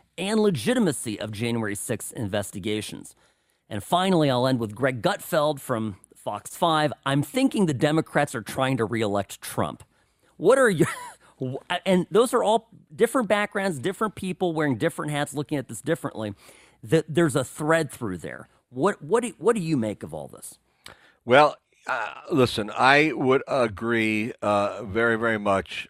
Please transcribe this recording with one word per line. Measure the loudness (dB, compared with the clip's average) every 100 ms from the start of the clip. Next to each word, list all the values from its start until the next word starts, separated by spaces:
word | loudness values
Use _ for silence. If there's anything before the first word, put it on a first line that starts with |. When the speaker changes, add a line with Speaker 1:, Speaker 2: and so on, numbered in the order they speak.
| _ -8
Speaker 1:
and | -2 2
legitimacy | 2 2 0 2 2 0 -6 -6
of | -8
January | -4 -2 -2 -2
sixth | -4 -6 -6 -8
investigations. | -8 -4 -4 -4 -6 -4 -4 -6 -12 -16 -20 _ _ _ _ _
And | -10
finally, | -2 0 2 4 4
I'll | 2 2
end | 0
with | -2 -2
Greg | -2 0
Gutfeld | -2 -2 -2 0 0 -2
from | -4 -4 -4 -8 _ -12
Fox | -8 -8 -10 -2
five. | 0 2 0 -2 -2
"I'm | -2
thinking | 0 0 0 2 0
the |
Democrats | 2 2 2 0 0 0 -4
are |
trying | -6 -2 0 0
to | 0
reelect | 0 0 0 -2 -10
Trump." | -8 -4 -4 -6 -18 _ _ _ _ 0
What | 4 6
are | 4
your, | 4 0 -2 -14
<laughs> | -20 _ -8
wh-, | -8 -6 -6 -4 2
and | 2 4
those | 2 4 2
are |
all | 2 0 -2 -20 _ 0
different | 2 2 2
backgrounds, | 0 0 -2 -2 -2
different | -4 -2 -4
people | -4 -6 -2 -2
wearing | 0 0 0
different | -2 -2 -4
hats, | -4 -4
looking | -6 -4 -4
at | -6
this | -6
differently. | -4 -2 -4 -6 -8 -8 -18 -20 _ _ 0
Th-, | 0 2
there's | 2 2 2
a |
thread | -2 -4 2 2 0
through | -6 -8 -8
there. | -10 -14 -18 _ _
What, | -2 -2 -2
what | -2 -2
do, | -2 -2
what | 0 0
do |
you | 0 0
make | -2 -6
of | -10
all | -12 -12
this? | -16 -20 -20 _ _ -20 -20 _ _ 6
Speaker 2:
Well, | 8 8 2 _ _ -6
uh, | -6 -6 -10 -2
listen, | 2 2 2 -4 4
I | 6 6 4
would | 2 2 2 2
agree, | 0 0 -2 -2 0 2 0 -4 -2
uh, | 0 2 0 -4
very, | -4 0 2 2
very | 0 0
much | 2 0 0 -10